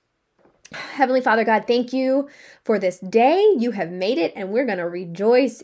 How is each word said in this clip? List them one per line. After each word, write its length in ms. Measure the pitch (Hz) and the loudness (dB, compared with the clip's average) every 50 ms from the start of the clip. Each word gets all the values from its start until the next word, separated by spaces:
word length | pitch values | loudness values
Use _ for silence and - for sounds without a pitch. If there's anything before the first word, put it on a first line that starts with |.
| _ _ _ _ _ _ _ _ _ _ _ _ _ - | _ _ _ _ _ _ _ _ _ _ _ _ _ -18
Heavenly 500 | - - - - - 277 269 247 262 262 | -16 -16 -16 -14 -2 0 0 2 2 2
Father 220 | 254 262 220 226 214 | 2 2 2 2 2
God, 220 | 226 220 214 214 - | 2 2 0 2 0
thank 260 | 233 247 240 247 262 | 0 0 0 -2 -4
you 360 | 262 262 262 262 277 277 285 - - - - - _ _ | -2 0 0 0 0 -2 -4 -10 -20 -20 -20 -20 _ _
for 160 | - 220 202 | -2 -2 0
this 200 | 190 180 175 - | 0 -2 -4 -4
day. 540 | 190 185 - 226 233 269 330 381 415 427 392 254 | -10 0 2 4 4 4 4 4 4 4 4 4
You 120 | 233 240 202 | 0 -2 -2
have 180 | 202 170 170 | -4 -6 -6
made 260 | 180 185 185 208 254 330 | -6 -4 -2 -2 0 0
it, 160 | 339 - - | -2 -4 -4
and 140 | - 196 190 | -8 -8 -4
we're 160 | 208 240 277 | -2 -2 -2
gonna 240 | 240 196 180 170 175 | -2 -4 -4 -4 -6
rejoice 720 | 175 175 190 165 170 180 202 220 247 254 277 233 226 - | -6 -8 -10 -10 -8 -2 0 2 4 4 2 0 -2 -8